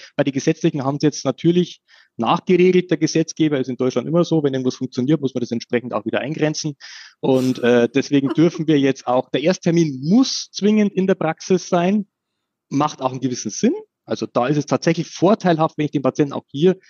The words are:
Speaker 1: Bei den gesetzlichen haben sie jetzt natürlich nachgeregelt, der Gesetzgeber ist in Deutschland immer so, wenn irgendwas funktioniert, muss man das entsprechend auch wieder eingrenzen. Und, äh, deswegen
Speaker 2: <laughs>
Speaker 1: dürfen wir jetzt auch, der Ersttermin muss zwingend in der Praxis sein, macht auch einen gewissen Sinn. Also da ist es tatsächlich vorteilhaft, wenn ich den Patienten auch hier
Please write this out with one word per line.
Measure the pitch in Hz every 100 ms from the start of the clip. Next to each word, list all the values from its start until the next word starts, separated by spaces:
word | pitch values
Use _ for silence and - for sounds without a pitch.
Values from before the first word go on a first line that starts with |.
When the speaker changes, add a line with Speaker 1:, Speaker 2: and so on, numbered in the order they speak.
| - -
Speaker 1:
Bei |
den | 139
gesetzlichen | 131 160 160 170 147
haben | 131 143
sie | 151
jetzt | -
natürlich | 135 - 165 175 175 - _ _ _ -
nachgeregelt, | 113 170 - 180 185 185 180
der | 156
Gesetzgeber | 156 160 160 - 156 139
ist | 131
in | 123
Deutschland | 127 123 135
immer | 170
so, | 165 160
wenn | 143
irgendwas | 131 127 -
funktioniert, | 131 - 131 156
muss | 139
man | 123
das | 120
entsprechend | 117 - 120 120
auch | 110 110
wieder | 107
eingrenzen. | 127 160 151 151 156 139 - - - _
Und, | 147 131 127 120
äh, | 120 120 120
deswegen | 135 - 143 135
Speaker 2:
<laughs> |
Speaker 1:
dürfen | 156 170 170 156
wir | 147
jetzt | 135 131 127
auch, | 127 -
der | 131
Ersttermin | 160 185 175 170 156 131
muss | 147 233 262 - -
zwingend | - 202 214 202
in | 190 190
der | 185
Praxis | 160 - - 180 -
sein, | 175 180 208 - _ _ _ _ _ -
macht | 143 151 -
auch | 131
einen | 127
gewissen | 131 120 110
Sinn. | - 233 415 427 _ -
Also | 113 113
da | 127 123
ist | 147
es | -
tatsächlich | - 170 165 151
vorteilhaft, | - 180 - 185 160 160 -
wenn |
ich | 151
den | 143
Patienten | 127 - 143
auch | 123 -
hier | 139 185 185